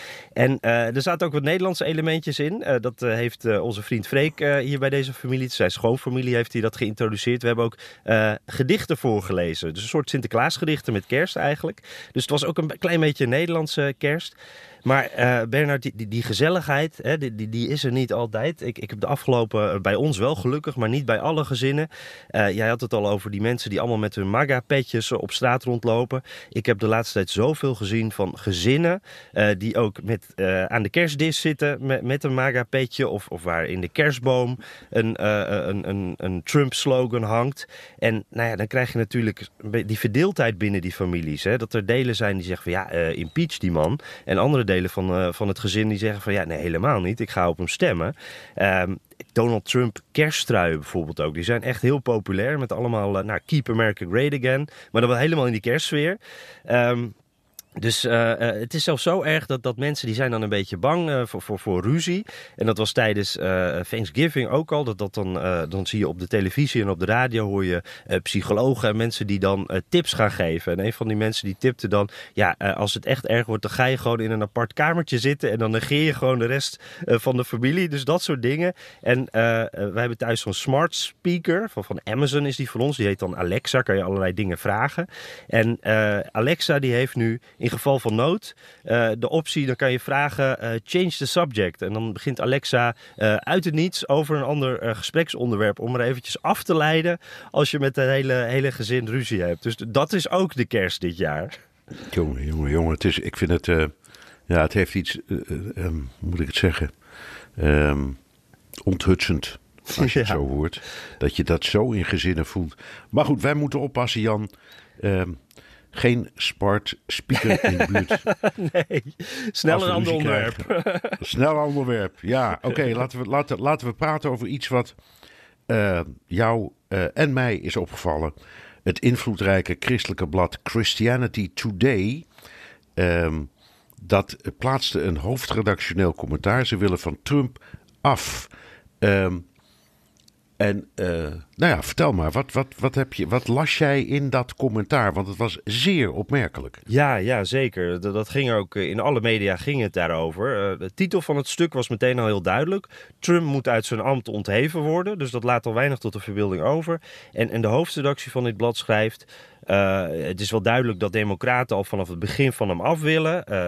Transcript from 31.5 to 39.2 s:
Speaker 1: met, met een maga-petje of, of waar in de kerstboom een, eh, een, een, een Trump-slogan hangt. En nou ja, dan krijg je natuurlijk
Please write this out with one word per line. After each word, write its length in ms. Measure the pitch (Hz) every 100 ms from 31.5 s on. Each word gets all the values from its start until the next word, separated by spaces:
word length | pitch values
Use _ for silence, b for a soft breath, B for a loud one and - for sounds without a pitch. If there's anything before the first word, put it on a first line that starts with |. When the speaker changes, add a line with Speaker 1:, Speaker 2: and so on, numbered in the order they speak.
| 143 147 135 135
Speaker 1:
met, 160 | 131
met 220 | 120 139
een 100 | 143
maga-petje 760 | 131 135 123 120 135 127 - -
of, 200 | 101 -
of 140 | 85
waar 220 | 87 82 82
in 140 | 92
de 80 | 87
kerstboom 720 | - 151 123 131 127 123 127 B B B
een, 260 | 113 113 -
eh, 260 | 107 104 - 98 82
een, 220 | 98 87
een, 260 | 98 90 -
een 260 | 92 90
Trump-slogan 800 | - 147 135 - 143 127 123 117
hangt. 460 | 107 113 131 - - B B B
En 260 | 113 110 -
nou 180 | 117 117
ja, 80 | 104
dan 100 | 110
krijg 260 | 131 123
je 60 | 117
natuurlijk 480 | 110 123